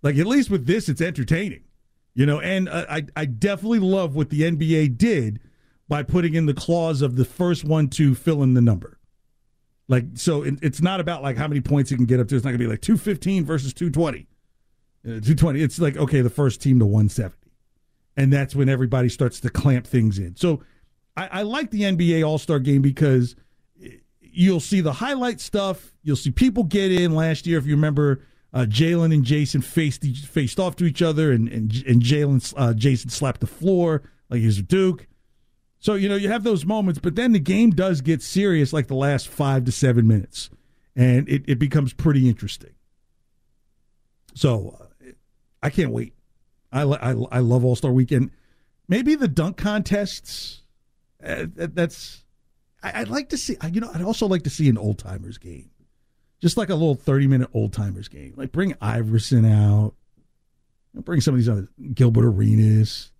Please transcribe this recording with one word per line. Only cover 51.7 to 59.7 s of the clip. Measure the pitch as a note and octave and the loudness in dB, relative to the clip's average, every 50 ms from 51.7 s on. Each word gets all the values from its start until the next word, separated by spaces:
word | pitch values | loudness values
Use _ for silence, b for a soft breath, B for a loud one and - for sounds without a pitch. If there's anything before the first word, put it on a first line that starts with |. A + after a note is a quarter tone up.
| - | -2
that's, | F3 E3+ E3 - - - - - - _ _ _ _ _ _ _ _ _ _ _ _ | -2 -2 -2 -4 -10 -20 -20 -20 -20 _ _ _ _ _ _ _ _ _ _ _ _
I, | - F#3+ - G#3+ | -12 -10 -8 -8
I'd | A3+ G3+ | -8 -6
like | A#3 C#4+ C#4+ - | -6 -6 -6 -6
to | - B3+ | -8 -8
see, | - - G#3+ - - D#3+ | -6 -8 -8 -8 -6 -6
you | E3+ G#3+ | -4 -4
know, | A#3 - - | -6 -6 -8
I'd | E3 | -6
also | F3+ G3 A#3 - A3+ G3+ | -4 -4 -2 -2 0 0
like | F#3 F3 - | 0 -2 -2
to | C#3+ | -4
see | - - D#3 C#3+ | -4 2 2 4
an | A#2 A2 | 4 2
old | G#2+ G#2+ G#2 - | 0 -4 -4 -4
timers | - G2+ F#2+ G2 F#2 F#2+ G#2 - | -6 -12 -12 -12 -12 -14 -16 -18
game, | - F#2 E2+ C2+ B1+ _ _ _ _ _ _ _ _ _ _ _ _ _ _ _ | -18 -20 -20 -20 -20 _ _ _ _ _ _ _ _ _ _ _ _ _ _ _
just, | - F3 - - | -2 0 0 0
like, | G#3+ F3 | -4 -2
a | F#3+ | -2
little | D#3 D#3+ D#3+ C#3+ | 0 0 0 -2
thirty-minute | - - - C3+ C#3 C#3 C3+ C3+ B2+ B2+ - - | -2 -2 0 0 2 4 4 2 2 0 -2 -2
old | A2 A2 G#2+ - | -4 -4 -4 -4
timers | - G#2 G2+ F#2+ F#2+ F#2+ - | -4 -6 -6 -6 -10 -14 -16
game. | - D2 C#2+ C2+ - | -18 -20 -20 -20 -16
Like, | - - - | -14 -14 -8
bring | - D3+ F#3+ G3 - - | -4 -4 -4 -4 -4 -6
Iverson | - G#2+ A2 A#2 A2+ A2 A2 A2+ G#2+ - C3+ A#2+ A2 | -6 -4 -4 -2 -2 0 0 0 0 2 4 4 6
out, | A2+ G#2+ G#2 G#2 G#2 | 6 6 6 6 4